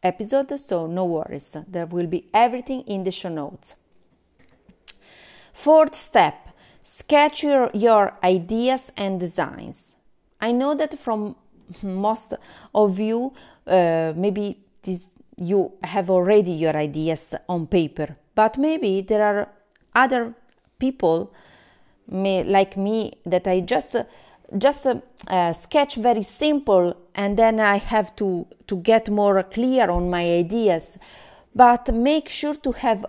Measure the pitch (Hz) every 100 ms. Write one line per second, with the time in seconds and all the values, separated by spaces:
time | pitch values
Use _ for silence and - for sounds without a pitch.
0 | 180 180 214 269 277 285 - 175 165 175
1 | 185 160 160 143 - - 190 180 165 175
2 | 170 170 - 214 240 247 247 262 - 196
3 | 190 180 185 160 143 185 - - _ _
4 | _ _ _ _ _ _ _ _ - -
5 | _ - - - _ - 285 311 311 -
6 | - 233 156 - - _ _ _ - -
7 | - 294 294 294 294 277 240 208 233 214
8 | 196 - 180 185 170 226 247 262 - -
9 | 196 190 175 175 156 - - - - -
10 | _ _ _ _ 220 240 277 294 302 302
11 | - 220 208 - _ _ - 180 196 185
12 | 208 226 - - - - - 208 208 185
13 | 214 226 262 - - _ - 185 170 165
14 | 160 160 202 196 208 - _ _ - 180
15 | - _ _ - 175 196 - - 156 196
16 | 185 185 180 214 180 160 160 151 151 147
17 | 156 160 - - - 175 156 185 156 -
18 | 151 - _ - 220 240 302 320 226 190
19 | 190 214 208 202 - - _ _ _ 233
20 | 262 254 233 233 _ _ _ _ 254 262
21 | 170 165 196 - _ _ _ _ _ _
22 | - 185 196 190 - 196 196 196 196 220
23 | 214 - - 180 185 185 180 247 - 233
24 | 233 - _ _ _ 196 269 285 269 240
25 | - - - 185 170 165 - 302 277 233
26 | 233 226 196 - 302 294 277 190 175 -
27 | _ - 202 208 226 220 208 202 - 220
28 | 190 - 196 175 - - - 190 185 220
29 | 220 208 202 190 185 220 254 262 196 175
30 | 175 175 175 170 170 226 214 165 - -
31 | - - - - _ - 247 240 - 226
32 | 254 311 302 - 294 302 269 240 254 202